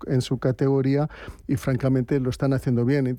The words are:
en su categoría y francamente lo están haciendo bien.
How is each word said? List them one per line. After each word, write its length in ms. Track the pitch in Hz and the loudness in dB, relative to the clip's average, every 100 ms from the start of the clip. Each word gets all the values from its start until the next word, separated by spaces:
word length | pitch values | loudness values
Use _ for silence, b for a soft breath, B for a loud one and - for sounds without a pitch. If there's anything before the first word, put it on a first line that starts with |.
| - | -2
en 160 | 135 | 0
su 160 | 120 127 | 0 0
categoría 720 | 131 127 139 135 135 139 151 B B B - | 0 0 2 2 2 0 0 B B B -4
y 100 | 139 | -2
francamente 640 | - 127 135 131 123 143 | -2 0 2 0 2 0
lo 100 | 127 | 0
están 240 | - 139 | -2 -2
haciendo 320 | 131 - 120 120 | 0 0 0 2
bien. 320 | 143 127 | 2 0